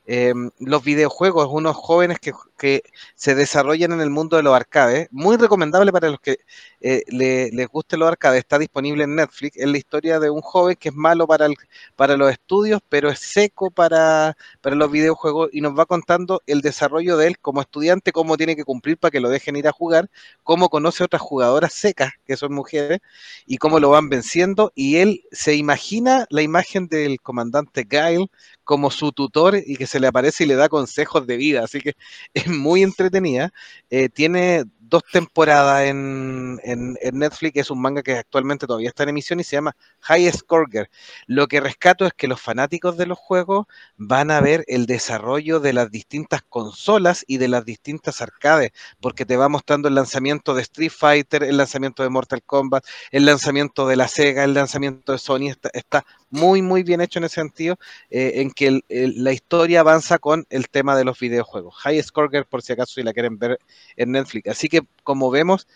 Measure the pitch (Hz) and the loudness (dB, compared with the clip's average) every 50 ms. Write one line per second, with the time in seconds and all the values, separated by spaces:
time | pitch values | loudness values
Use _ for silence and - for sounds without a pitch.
0 | _ 107 120 123 123 123 120 120 123 120 - - 131 135 147 147 123 147 147 147 | _ -6 -2 0 0 0 0 -2 -6 -10 -12 -10 -4 -2 -2 -2 0 0 0 2
1 | 151 135 - - 180 190 175 165 147 131 139 156 160 160 151 - - - 165 175 | 0 0 0 0 0 0 2 2 0 0 -2 -2 -2 -2 -4 -4 -2 0 2 2
2 | 175 175 170 - - 147 - - - _ _ - - 139 139 - - _ _ - | 2 2 -2 -4 -8 -12 -12 -12 -16 _ _ -4 -2 0 0 0 -2 _ _ -20
3 | - - _ - - 143 135 139 143 - - 147 135 143 156 160 175 165 170 165 | -20 -20 _ -4 0 0 2 2 2 2 2 0 2 2 2 0 0 0 0 0
4 | 156 147 143 151 160 156 165 160 147 139 131 123 120 _ - 151 131 120 123 151 | -2 -2 -2 -2 -2 2 2 2 4 6 4 4 2 _ 2 2 4 4 2 0
5 | 165 - 123 135 156 202 233 226 240 208 208 185 160 151 165 190 202 202 180 180 | -2 -6 -8 -2 0 2 4 4 4 4 4 2 2 2 4 4 4 4 4 2
6 | 165 156 143 - - 139 131 - _ _ - - - - _ _ - 127 131 123 | 0 0 -2 -2 -4 -4 -4 -4 _ _ -20 -20 -20 -20 _ _ -2 -2 -2 -2
7 | - - 123 127 131 131 131 127 127 113 113 123 127 117 - 156 - - 175 160 | -2 -4 -4 -2 0 0 0 0 -2 -2 -4 -6 -6 -6 -6 -8 -6 -4 -2 0
8 | 160 165 160 - - 139 131 127 - - 143 143 156 - - 139 135 147 147 147 | 2 2 2 2 2 2 2 2 2 0 0 0 0 -2 -4 -6 -4 -4 -2 -2
9 | 151 143 147 160 151 - - - 139 147 - - 131 143 143 143 - - - 151 | -2 -2 0 -2 -2 -2 -4 -10 -12 -12 -8 -4 -2 -2 -2 -2 -4 -6 -6 -4
10 | 151 165 165 156 156 147 147 156 - - - 185 175 180 175 - - 156 135 147 | -2 0 0 0 0 0 -2 -4 -6 -2 0 2 2 2 0 -2 -6 -10 -4 0
11 | 156 160 170 170 165 156 160 156 151 147 143 - _ _ - - - - _ - | 2 2 4 4 4 4 4 4 4 2 0 -2 _ _ -20 -20 -20 -8 _ 0
12 | 139 139 143 139 139 135 127 - _ - 185 202 208 214 214 202 - - 147 143 | 2 2 4 4 4 2 2 0 _ -2 0 0 2 2 0 -2 -2 -2 0 0
13 | 143 147 151 - - - - 202 208 208 _ - 196 180 175 185 170 165 165 160 | 2 0 -2 -2 -6 -2 0 2 2 0 _ -4 -6 -4 0 2 2 4 4 4
14 | 160 160 160 156 156 156 151 _ - - - _ - 135 139 147 151 143 147 151 | 4 4 4 2 2 0 -2 _ -16 -20 -14 _ -4 -2 0 0 0 2 2 2
15 | 156 160 160 - - 156 147 160 160 147 - 151 151 147 139 147 165 - 180 170 | 2 0 0 0 -2 -2 -2 -2 -2 -2 -4 -4 -6 -2 0 0 0 0 0 -4
16 | - - 170 175 180 175 190 175 - - 147 143 139 147 - - 147 139 143 160 | 0 0 0 0 0 -2 -4 -4 -2 -2 -2 0 0 -2 -2 -2 -2 -2 -2 -2
17 | 175 180 175 151 156 175 185 - - 147 135 139 135 _ - 147 151 170 185 196 | -2 0 2 2 2 2 0 -2 -6 -6 -4 -4 -4 _ -6 -2 0 2 2 2
18 | - 190 - 165 165 160 156 147 160 165 165 147 147 139 131 120 - 147 165 - | 0 -2 -2 -2 0 0 0 0 0 -2 -4 -4 -6 -8 -8 -6 -4 -4 -2 0
19 | - 165 - 135 123 120 131 139 - 151 143 143 143 151 - - 170 165 165 160 | 0 0 0 0 -2 0 -2 -2 -4 -6 -6 -2 -2 -2 -2 -2 -2 0 2 2
20 | 190 - _ - - - _ _ - - 165 175 180 170 156 151 151 160 - - | 0 0 _ -20 -20 -20 _ _ -2 0 2 4 4 2 2 2 0 0 0 -2
21 | 180 - - 147 - - 143 131 123 120 131 151 170 160 - - - 208 - - | -2 -2 -2 -4 -4 -4 -2 0 2 4 4 2 2 0 -2 -2 -2 -2 0 -2
22 | 135 131 - _ _ - 135 - 147 139 143 143 135 - 160 147 143 143 170 202 | -4 -4 -6 _ _ -8 -8 -6 -6 -6 -6 -8 -8 -6 -4 -4 -2 -2 -4 -4
23 | _ _ _ - - - - - _ - 131 127 - 156 160 156 147 139 143 151 | _ _ _ -20 -20 -20 -20 -16 _ -8 -4 0 2 4 4 6 6 8 6 6
24 | 156 139 139 123 113 - - 170 180 196 196 196 214 185 - 135 135 139 151 170 | 6 4 -2 -4 -4 -2 0 0 0 2 2 2 0 0 0 -2 0 2 4 4
25 | 190 214 196 - _ - - - - 156 151 147 147 147 139 - - - 202 226 | 4 4 2 -2 _ -16 -12 -4 0 0 0 2 2 0 0 0 -2 -6 -4 0
26 | 240 254 262 262 233 - 147 151 156 151 160 175 175 - - 196 180 160 160 156 | 2 2 2 2 0 0 0 0 0 2 2 0 0 0 -4 -6 -4 -4 -2 -2
27 | 147 139 135 123 - - 123 123 117 120 123 147 147 - - 139 117 104 143 147 | -2 -2 -4 -6 -8 -8 -6 -6 -4 -2 -2 -4 -4 -4 -6 -8 -6 -2 -2 0
28 | 156 170 170 175 190 190 _ _ _ - _ _ _ - 147 143 143 135 - - | 0 2 0 0 -2 -4 _ _ _ -20 _ _ _ -2 0 0 0 -2 -2 -2
29 | 151 147 - - 139 127 - 156 165 190 202 202 165 139 139 127 135 - - 135 | -4 -4 -4 -4 -4 -2 0 2 4 4 2 2 -2 -6 -8 -8 -8 -4 -2 0
30 | 131 131 120 127 127 156 - - 170 147 131 131 147 156 156 147 127 - - 147 | 2 2 2 2 2 0 0 0 2 2 4 4 4 2 2 0 -4 -4 -4 -6
31 | 151 - - 156 127 120 123 120 139 151 143 120 113 - - 143 - 147 - _ | -4 -2 -2 -2 -2 -2 -4 -2 -2 0 0 -2 -2 -4 -8 -8 -8 -8 -10 _
32 | - - - - - - - 135 - 170 170 143 135 151 175 190 190 190 - - | -14 -20 -20 -20 -14 -10 -8 -6 -4 -4 -4 -2 0 2 4 4 4 2 2 0
33 | 185 185 180 190 190 156 127 127 151 185 - - - - - - _ - 120 131 | -2 0 0 0 0 0 -2 -2 -2 -4 -6 -12 -20 -20 -20 -20 _ -4 0 0
34 | 131 120 - - 151 160 180 180 180 180 175 160 123 104 _ _ 113 117 165 170 | 0 0 0 0 0 2 2 2 0 2 0 0 -2 -6 _ _ _ 0 0 0
35 | - - - 180 170 - - 165 156 151 147 143 143 139 139 139 139 139 139 139 | 0 2 -2 -2 -2 0 0 2 4 4 4 4 4 4 2 2 0 0 -2 -4
36 | 135 135 135 135 131 131 131 127 127 127 127 - - 123 123 120 123 127 123 - | -6 -6 -8 -8 -8 -8 -8 -8 -8 -10 -12 -10 -8 -8 -8 -6 -8 -8 -8 -6
37 | - 127 123 139 147 151 - - 160 156 135 143 135 - 143 123 127 135 143 143 | -6 -6 -4 -2 -4 -4 -4 -4 -6 -4 -2 -4 -4 -4 -4 -4 -4 -2 -4 -4
38 | - 135 131 120 - _ - 135 131 139 143 139 147 123 120 113 113 120 - - | -4 -4 -4 -6 -6 _ -4 -2 -2 -2 -4 -6 -6 -6 -6 -6 -6 -6 -6 -6
39 | 147 143 147 147 - - 175 175 170 - 143 147 151 147 - _ _ _ _ _ | -4 -4 -4 -6 -6 -6 -6 -6 -6 -4 -4 -4 -4 -4 -8 _ _ _ _ _
40 | - - 160 175 175 175 160 - - - 165 160 156 127 104 110 101 - _ _ | -2 2 2 4 4 2 0 -2 -2 0 2 2 2 0 -4 -8 -8 -10 _ _
41 | - - - - - - 123 143 143 - 143 147 135 139 - - - 180 185 - | -20 -20 -20 -16 -8 -4 -2 0 0 0 0 -2 -2 -2 -4 2 4 4 4 4
42 | 190 175 - - - 127 127 - - 120 113 120 139 143 170 170 - 180 170 170 | 0 -4 -2 -4 -4 -4 -4 -6 -6 -6 -4 -2 -2 -4 -4 -4 -4 -2 -2 -2
43 | 180 175 180 - - - 190 180 175 180 196 202 208 _ - - - _ _ - | -4 -6 -6 -8 -4 -2 -2 -2 0 0 -2 -2 -2 _ -12 -20 -20 _ _ -10
44 | 107 104 127 135 147 156 156 147 143 143 156 165 151 - 127 123 120 110 123 117 | -4 0 0 2 2 2 2 2 4 2 2 0 -2 -2 -2 -2 0 0 -2 -4
45 | - - 117 107 104 120 135 151 151 156 165 160 143 139 123 123 120 107 104 110 | -4 -6 -6 -6 -4 -4 -4 -4 -2 -2 -2 0 0 0 0 0 0 -2 -4 -14
46 | - _ - 147 156 - - - - _ - 120 110 107 - - - 196 214 208 | -14 _ -12 -10 -8 -6 -6 -6 -6 _ -10 -10 -10 -10 -12 -8 -2 0 2 2
47 | 185 175 175 - - - 135 127 131 123 123 123 110 117 110 - - 143 151 151 | 4 2 0 -2 -4 -6 -4 -2 0 0 0 -2 -2 -6 -14 -14 -12 -14 -12 -10
48 | - 151 - - 120 - - - - 147 160 156 127 110 _ - - - - _ | -10 -10 -10 -10 -10 -12 -8 -2 2 2 4 4 2 0 _ -12 -20 -20 -14 _
49 | - 127 - - 127 101 127 123 135 143 147 135 - - 147 143 143 147 135 135 | -8 -8 -6 -6 -4 -2 0 2 2 2 0 0 -2 0 0 0 0 0 0 0
50 | 131 - - 135 131 139 151 147 - 151 135 127 117 - _ 147 165 160 - - | 0 -2 -4 -4 -4 -4 -4 -4 -4 -4 -4 -4 -4 -6 _ -6 -6 -6 -4 0
51 | 160 147 147 147 139 - 156 147 143 135 143 139 139 - - 135 135 135 120 - | 2 2 2 2 0 -2 -2 -2 0 0 0 0 0 0 -2 -6 -6 -6 -6 -4
52 | 135 127 131 131 - - 135 120 - - 139 139 135 131 135 131 - - - - | -4 -2 -2 -4 -4 -4 -8 -10 -6 -2 -2 -2 0 0 -2 -4 -4 -6 -20 -20
53 | - - - 139 143 147 147 131 - 147 139 143 147 143 - - 135 131 131 127 | -10 -2 2 4 6 6 4 4 2 -2 -2 -2 -2 -4 -2 -2 0 0 2 2
54 | 123 117 - - 147 143 131 139 139 139 139 143 139 127 - 143 139 139 131 131 | 0 0 2 2 2 2 2 2 0 0 2 0 -2 -2 -4 -6 -6 -6 -8 -8
55 | _ - 135 123 - - 135 131 139 143 127 - - 127 - 123 - - 147 143 | _ -6 -6 -6 -4 -4 -4 -4 -4 -6 -8 -10 -12 -10 -10 -12 -8 -2 -2 -2
56 | - _ _ _ _ - 131 147 165 185 190 196 185 185 185 185 185 170 175 170 | -2 _ _ _ _ -10 -4 2 4 4 4 4 2 2 0 0 0 0 0 0
57 | 175 170 - 175 170 160 - 170 156 143 - - 160 165 180 - - - - - | 0 -2 -4 -6 -6 -6 -6 -8 -8 -8 -8 -6 -6 -6 -6 -6 -10 -20 -20 -20
58 | _ - - 123 131 131 - 127 139 139 - - 143 135 135 131 - - - 123 | _ -8 -4 -2 -2 -2 -2 -2 -4 -4 -2 0 0 2 2 0 -2 -4 -4 -2
59 | 127 131 - 117 123 135 131 120 _ - 170 170 165 170 170 170 160 156 160 160 | -2 -2 -2 -2 -2 -2 -2 -4 _ -2 0 2 2 4 4 4 6 6 4 4
60 | - - 170 160 - 147 156 165 - - - 135 123 - - 139 135 139 139 135 | 2 0 -2 0 0 0 -2 -2 -2 -6 -6 -6 -4 -2 -2 -2 0 2 2 2
61 | 127 131 123 - 127 120 120 120 120 - - 104 87 87 - - - 143 156 156 | 0 0 -2 -4 -4 -2 -2 -2 -4 -4 -8 -14 -14 -14 -14 -8 -4 -2 -2 -2
62 | 143 - - 151 151 139 139 143 131 _ - 123 - - 123 117 123 - - 131 | -2 -4 -2 -2 -2 0 -2 -4 -6 _ -8 -10 -8 -6 -6 -6 -6 -6 -6 -8
63 | 120 113 107 120 117 117 113 101 120 120 127 - _ _ _ _ _ _ - - | -8 -6 -4 -4 -4 -4 -4 -4 -4 -4 -4 -6 _ _ _ _ _ _ -8 -6
64 | 123 123 131 135 135 - - 110 - 104 110 - 160 151 165 160 135 _ _ _ | -4 -2 -2 -4 -4 -6 -8 -10 -8 -8 -8 -6 -4 0 0 0 0 _ _ _
65 | - 143 139 135 131 127 127 147 160 180 196 190 - _ _ | -6 -4 -2 -2 0 0 2 2 2 2 0 -2 -4 _ _